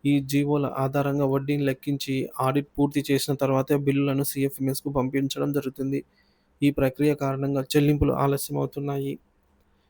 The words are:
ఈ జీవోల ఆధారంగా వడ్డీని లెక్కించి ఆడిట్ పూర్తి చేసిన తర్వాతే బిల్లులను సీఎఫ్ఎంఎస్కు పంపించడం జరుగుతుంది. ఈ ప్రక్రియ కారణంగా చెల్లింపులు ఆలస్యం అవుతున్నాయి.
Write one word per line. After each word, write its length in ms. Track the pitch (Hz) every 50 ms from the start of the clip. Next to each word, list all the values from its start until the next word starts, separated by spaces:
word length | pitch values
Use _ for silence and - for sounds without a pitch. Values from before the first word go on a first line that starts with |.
| -
ఈ 140 | 143 143 143
జీవోల 460 | 135 135 143 143 143 143 147 147 143
ఆధారంగా 580 | 131 - 135 135 135 135 143 139 143 139 143 143
వడ్డీని 380 | 135 135 139 135 139 147 143
లెక్కించి 640 | 143 135 131 - - 147 143 135 - 139 135 135 - - - -
ఆడిట్ 280 | 131 131 131 143 139 - - -
పూర్తి 260 | 143 139 143 147 135 -
చేసిన 240 | 139 135 - - 143
తర్వాతే 420 | - 139 131 135 135 135 - 147
బిల్లులను 460 | 143 143 139 139 139 143 143 135 135
సీఎఫ్ఎంఎస్కు 720 | 139 - - 139 135 139 139 - 135 135 135 - - 143
పంపించడం 600 | 139 139 127 131 131 139 139 135 - 147 143 143
జరుగుతుంది. 520 | 143 143 135 135 131 - 131 135 139 143 - _ _ _ _ _ _ _ _ _ _ -
ఈ 80 | 143 143
ప్రక్రియ 440 | 143 - 135 131 131 - 147 151 143
కారణంగా 480 | 147 143 135 135 135 139 139 139 139
చెల్లింపులు 500 | 131 - - 151 147 147 151 143 147 143
ఆలస్యం 460 | 131 135 135 139 139 135 - - 147 143
అవుతున్నాయి. 600 | 139 135 - 143 143 143 139 139 139 139 - - _ _ _ _ _ _ _ _ _ _ _ _ _ _